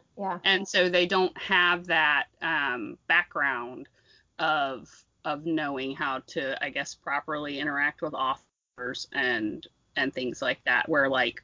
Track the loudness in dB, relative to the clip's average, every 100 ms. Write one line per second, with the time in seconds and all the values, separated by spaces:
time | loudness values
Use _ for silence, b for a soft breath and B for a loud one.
0 | _ -8 -6 0 2 2 4 2 4 4
1 | 4 4 2 0 2 4 6 4 2 2
2 | 4 2 0 -6 -2 0 0 -2 -6 -8
3 | 0 0 2 0 0 0 -6 -12 -16 b
4 | b b b -4 0 2 0 -4 -12 -20
5 | _ _ -6 -4 -2 -2 -2 -4 -4 -4
6 | -4 -4 -6 -4 -4 -4 -4 -4 -6 -8
7 | -6 -4 -4 -6 -4 -4 -4 -2 -2 -2
8 | -6 -2 -2 -2 _ _ _ -10 -8 -8
9 | -6 -2 0 0 -2 -6 -12 _ _ -4
10 | -2 -2 -4 -2 -2 -2 0 0 2 2
11 | 2 2 0 -2